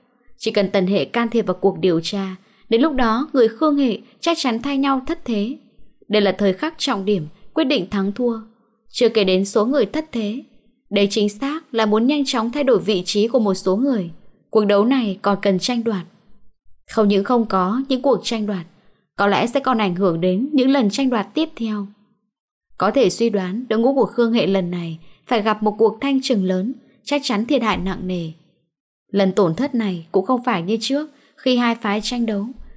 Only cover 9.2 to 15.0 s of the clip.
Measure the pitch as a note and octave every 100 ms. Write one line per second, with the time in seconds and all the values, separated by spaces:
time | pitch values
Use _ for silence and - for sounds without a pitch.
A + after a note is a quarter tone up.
9.2 | F#3+ F#3 G3 A3+ A3 C#4+ G3 D4+ D#4 A#3
10.2 | G#3 A#3+ - - _ _ - F#3 G3+ G#3+
11.2 | G#3 G#3 C#4 D#4+ - A3+ A3 G#3+ A#3+ D4
12.2 | C4+ A#3 A#3 C#4+ C4+ G#3+ F3 F#3+ F3+ G#3
13.2 | A3+ B3 G#3 F#3+ F#3+ F#3+ C#4 A#3 E3+ -
14.2 | - _ _ G#3+ G#3 G3+ A3+ C4+